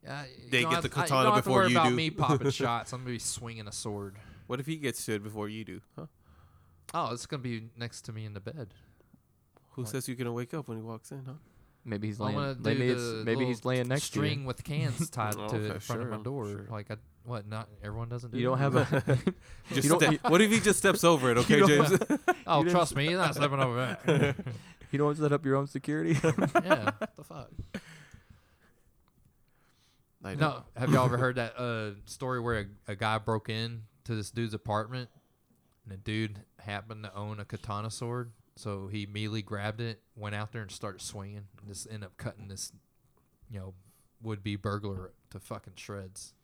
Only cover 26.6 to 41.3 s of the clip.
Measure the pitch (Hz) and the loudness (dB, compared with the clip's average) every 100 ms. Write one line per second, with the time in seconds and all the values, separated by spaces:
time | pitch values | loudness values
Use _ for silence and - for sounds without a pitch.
26.6 | 175 311 - - 220 - 147 165 - - | 4 2 2 -4 -10 -12 -16 -14 -14 -14
27.6 | - 185 - 156 151 - _ - _ _ | -10 -12 -12 -20 -20 -20 _ -20 _ _
28.6 | _ _ _ _ _ _ _ _ _ _ | _ _ _ _ _ _ _ _ _ _
29.6 | _ _ _ _ _ _ - 139 151 127 | _ _ _ _ _ _ -8 -2 -2 -2
30.6 | - - 131 135 127 123 127 127 117 120 | -12 -4 2 4 4 2 0 0 -4 -4
31.6 | 123 113 107 101 - - 131 127 117 113 | -4 -4 -6 -10 -16 -10 -6 -4 -2 -2
32.6 | 98 - - 101 110 110 104 110 - 110 | -4 -12 -12 -4 -2 0 0 -2 -2 -6
33.6 | 117 117 110 _ - 113 101 117 117 107 | -6 -8 -14 _ -6 -4 -4 -4 -4 -4
34.6 | 110 104 110 127 120 _ _ _ _ _ | -2 -2 -2 -8 -12 _ _ _ _ _
35.6 | _ _ - 95 107 107 110 101 - _ | _ _ -16 -12 -4 -2 -2 -6 -18 _
36.6 | 107 101 110 107 107 95 104 104 101 - | -8 -8 -8 -12 -12 -10 -8 -8 -10 -10
37.6 | - 104 110 - 120 123 120 - _ - | -6 -6 -6 -6 -6 -4 -6 -12 _ -12
38.6 | 110 98 95 104 101 104 107 110 98 104 | -8 -8 -6 -6 -6 -6 -4 -4 -6 -6
39.6 | 104 107 117 107 _ 120 104 104 107 117 | -4 -4 -8 -8 _ -12 -8 -6 -8 -8
40.6 | 101 - 107 92 - 104 98 | -12 -10 -10 -10 -12 -10 -12